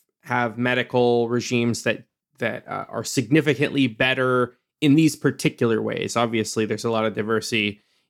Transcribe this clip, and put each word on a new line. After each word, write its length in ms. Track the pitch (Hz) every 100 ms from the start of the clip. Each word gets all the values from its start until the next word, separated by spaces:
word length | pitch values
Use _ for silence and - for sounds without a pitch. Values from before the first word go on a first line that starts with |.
| _ _
have 340 | - 123 120 113
medical 720 | 123 123 120 123 123 120 117
regimes 560 | 120 110 120 120 110
that, 220 | 117 110 - _ _ -
that, 280 | 113 120 -
uh, 200 | 98 -
are 160 | 110
significantly 800 | - - 107 156 147 135 139 143 127
better 720 | 110 131 131 127 127 120 _ _ -
in 160 | 151 147
these 180 | 156
particular 640 | - 139 135 156 - 117 110
ways? 360 | 110 101 101 117
Obviously, 500 | 117 113 107 110 107
there's 180 | 107
a 60 | 117
lot 140 | 113
of 100 | 110
diversity 680 | 104 107 110 - 113 104 101 _ _